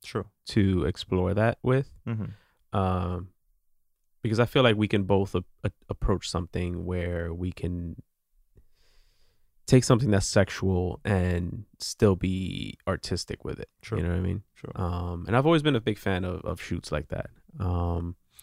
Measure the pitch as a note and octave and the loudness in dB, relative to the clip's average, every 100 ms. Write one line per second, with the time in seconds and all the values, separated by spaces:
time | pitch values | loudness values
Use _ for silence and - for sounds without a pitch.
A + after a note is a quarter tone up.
0 | - A2 - _ - A2+ G2 F#2 C#2+ - | -8 -6 -6 _ -2 2 4 4 2 -2
1 | - F#2 F#2 G2 A2+ - B2+ C3 - - | -2 0 2 2 2 2 0 0 -2 -8
2 | - A2 G2+ G#2 _ _ _ G#2 F#2 F#2 | -6 -6 -6 -10 _ _ _ 0 2 0
3 | F2+ F2+ F#2 _ _ _ _ _ _ _ | -2 -4 -8 _ _ _ _ _ _ _
4 | _ _ A2+ A2 A#2 C#3+ B2 G#2+ G#2+ G#2 | _ _ -2 2 4 6 6 6 4 2
5 | G2 G2 G2 F#2+ - _ - - - - | 2 2 2 -2 -6 _ -8 -6 -10 -2
6 | - F#2+ - E2+ E2+ F2 F2+ F2 F2+ F2+ | 0 0 -2 -6 -4 -4 -4 -4 -4 -4
7 | F2 E2+ E2+ E2+ F#2 - F2 F2 E2+ - | -2 -4 -4 -6 -6 -6 -6 -4 -8 -10
8 | - _ _ _ _ _ - _ _ _ | -16 _ _ _ _ _ -20 _ _ _
9 | _ _ _ _ _ _ - C3 - A#2+ | _ _ _ _ _ _ 2 4 6 4
10 | B2 G2 - G#2+ F#2+ - F#2+ F2+ F2+ - | 4 2 2 2 2 0 0 0 0 -4
11 | G2+ F#2+ F2+ F2 F2 A#2 - - - - | 0 2 2 0 -4 -8 -12 -12 -10 2
12 | G#2+ F#2 F#2 F#2 F#2 - - - - - | 4 4 0 -2 -4 -6 -8 -8 -6 -4
13 | - F#2 - - - - - _ - A2 | -4 -6 -6 -8 -8 -10 -12 _ -8 -4
14 | E2+ F2 F2+ F#2+ - _ - - F2 F2 | 0 0 -2 -4 -8 _ -12 -6 -4 -4
15 | F2+ F2 F2 A#2+ D3+ E3 D3 B2 A2+ G#2 | -4 -6 0 2 4 4 4 2 0 -2
16 | G2+ F#2 F#2 E2+ - F2 - F2 - D2+ | 0 -2 -2 -4 -6 -6 -6 -6 -4 -6
17 | D2+ - - - _ D#3+ F#2 F2 F2 F2 | -4 -8 -8 -14 _ -6 -2 0 0 -2
18 | E2+ - _ - | -4 -8 _ -20